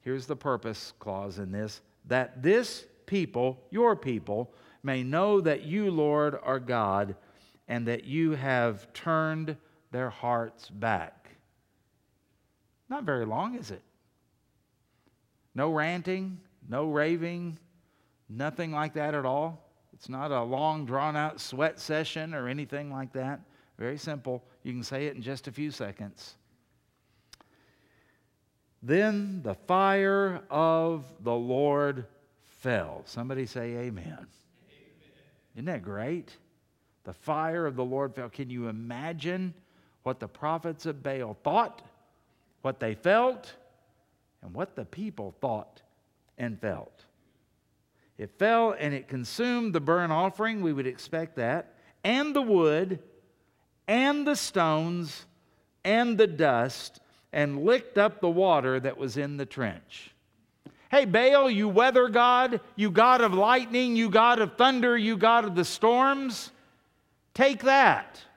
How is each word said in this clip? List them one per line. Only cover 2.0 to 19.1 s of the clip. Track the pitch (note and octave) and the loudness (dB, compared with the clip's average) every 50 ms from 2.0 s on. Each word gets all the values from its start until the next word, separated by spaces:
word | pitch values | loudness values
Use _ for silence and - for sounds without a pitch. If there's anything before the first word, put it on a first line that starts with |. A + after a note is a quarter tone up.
| _ | _
"that | - A#2+ B2+ B2+ B2 - C3 | -2 -2 -2 -2 -2 -8 -4
this | B2+ D#3 G3+ A#3 B3 - - - - - _ _ _ | 2 4 4 4 2 -2 -10 -14 -16 -20 _ _ _
people, | - G3 G3+ E3+ B2 - A#2+ B2 C3 C3 C3 - - | -4 -2 -2 -2 -2 -2 -2 -2 -2 -2 -6 -14 -8
your | - G#3 A#3+ A#3 G#3+ | -2 2 2 2 2
people, | - - C3+ B2 G#2+ E2 - G#2 G#2+ B2 B2 - - - - - _ | 0 -2 -6 -6 -6 -4 -4 -4 -4 -6 -8 -12 -20 -20 -20 -20 _
may | - C3+ C3 C3 B2 | -6 -6 -4 -4 -4
know | B2+ C#3+ E3 F#3+ G#3 G#3 G3+ | -2 0 0 2 4 2 2
that | F3 D#3+ D3 - | 2 2 -2 -2
you, | - D3+ D#3+ G#3 G#3+ G3 | -4 -6 -4 -2 -2 0
Lord, | F3+ D#3 D3+ D3 D3 D3 D3 D3 C#3+ - | 0 2 2 2 2 2 2 0 -2 -4
are | - B2+ C3 C3+ | -4 -2 -2 -2
God, | B2+ A#2+ B2 A#2 G#2+ G2 F#2+ G2 G#2 G2+ F#2+ - _ _ _ _ _ _ _ _ _ - | -2 -2 0 0 2 2 2 0 0 -2 -6 -12 _ _ _ _ _ _ _ _ _ -8
and | A#2+ A#2+ A#2+ A2+ | -6 -4 -4 -4
that | A#2 A2+ - | -4 -4 -6
you | - C3+ D#3+ E3 D#3+ | -6 -4 -2 0 0
have | D#3 C#3 C3 C#3 C3 B2 A#2+ A#2 A2 G2+ - - | -2 -2 -2 0 0 2 2 0 -2 -4 -12 -18
turned | _ - - E3+ E3 D#3+ D#3+ D#3 D#3 D#3 D#3+ D#3 D3+ C#3+ _ _ _ _ _ _ | _ -10 -4 -2 -2 0 0 -2 -4 -6 -8 -8 -10 -12 _ _ _ _ _ _
their | - B2 C3 B2 | -8 -6 -6 -6
hearts | G#2+ - - A#2+ B2 A#2 A#2 A2+ - - - - | -8 -6 -2 -2 0 0 -2 -4 -10 -18 -20 -20
back." | E2+ G#2 G2+ A#2 A2 F2+ E2 F2 - _ _ - - _ _ _ _ _ _ _ _ _ _ _ _ _ _ _ _ _ _ _ _ _ _ _ _ _ _ _ _ _ _ _ | -14 -6 -2 -2 -2 -2 -4 -8 -16 _ _ -20 -20 _ _ _ _ _ _ _ _ _ _ _ _ _ _ _ _ _ _ _ _ _ _ _ _ _ _ _ _ _ _ _
Not | B3+ D4 C4 | -10 -8 -4
very | E3 C#3+ B2+ A2+ | -4 -2 -2 -2
long, | A2 A2 C3 F3+ A3+ B3 | -4 -4 -4 -4 -6 -8
is | A#3 F#3+ G#2 | -10 -12 -14
it? | G2+ - _ _ _ _ _ _ _ _ _ _ _ _ _ _ _ _ _ _ _ _ _ _ _ _ _ _ _ _ _ _ _ _ _ _ _ | -16 -16 _ _ _ _ _ _ _ _ _ _ _ _ _ _ _ _ _ _ _ _ _ _ _ _ _ _ _ _ _ _ _ _ _ _ _
No | B2 C#3 D#3+ | -4 -2 -2
ranting, | D#3+ D3+ D3+ E3 F3 F3+ D#3+ F3+ F#3 F#3+ F#3+ F#3+ F#3 F3+ - _ _ _ - B2+ | 0 -2 -2 -2 -4 -6 -6 -6 -6 -6 -6 -8 -10 -14 -16 _ _ _ -16 -8
no | A#2 C3 D3+ D#3+ | -6 -4 -4 -2
raving, | D3 D3 D3+ D#3+ E3+ E3+ E3 E3+ F3 F3 F3 F3 E3 D#3+ _ _ _ _ _ _ _ _ _ _ _ _ _ _ | 0 0 2 2 0 -2 -2 -6 -8 -8 -10 -10 -12 -14 _ _ _ _ _ _ _ _ _ _ _ _ _ _
nothing | G#2+ A2+ C#3 D3+ D3+ - F3 D#3+ | -10 -6 -6 -6 -6 -6 -8 -6
like | D#3 D3 D3+ D#3 D3+ | -4 -4 -4 -4 -4
that | D3+ D3 D3+ | -4 -4 -2